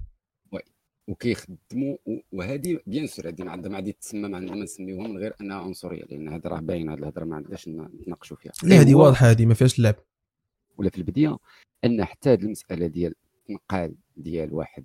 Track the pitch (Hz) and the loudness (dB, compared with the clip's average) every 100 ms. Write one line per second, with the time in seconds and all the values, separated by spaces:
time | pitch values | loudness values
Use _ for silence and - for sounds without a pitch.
0 | - _ _ _ _ 190 - _ _ _ | -16 _ _ _ _ -12 -12 _ _ _
1 | - - 120 98 - 87 _ 117 139 135 | -10 -4 -2 -2 -4 -20 _ -4 -4 -4
2 | - 110 - 92 92 143 175 160 98 127 | -6 -8 -6 -6 -4 -4 -2 -4 -4 -4
3 | 147 - 85 82 90 90 95 98 98 - | -4 -6 -10 -8 -10 -8 -8 -6 -6 -8
4 | - 104 101 90 92 101 98 - 95 92 | -10 -6 -6 -6 -8 -8 -10 -10 -10 -8
5 | 110 95 107 - 101 98 90 90 87 82 | -8 -6 -8 -8 -10 -8 -8 -10 -10 -10
6 | 76 69 78 82 - 82 80 87 78 73 | -10 -12 -8 -8 -6 -6 -2 -2 -2 -4
7 | 73 82 80 76 76 95 85 80 78 - | -6 -6 -6 -6 -8 -12 -10 -10 -10 -12
8 | 92 82 - 80 - - 170 185 139 139 | -10 -10 -12 -16 -14 -2 4 6 8 8
9 | 151 127 120 113 113 113 127 - 113 104 | 8 8 6 8 6 6 4 4 2 2
10 | _ _ _ _ _ _ _ - 95 95 | _ _ _ _ _ _ _ -4 -2 -2
11 | - 135 151 135 _ - _ - 117 113 | -4 2 2 2 _ -20 _ -2 2 2
12 | 92 - 143 110 104 98 - 85 85 78 | 0 0 6 6 4 -6 -6 -2 -2 0
13 | 87 - _ _ - 98 - 95 82 - | -2 -2 _ _ -14 -14 -4 -2 -2 -6
14 | _ - 78 82 78 78 - - | _ -14 -6 -4 -2 -4 -6 -10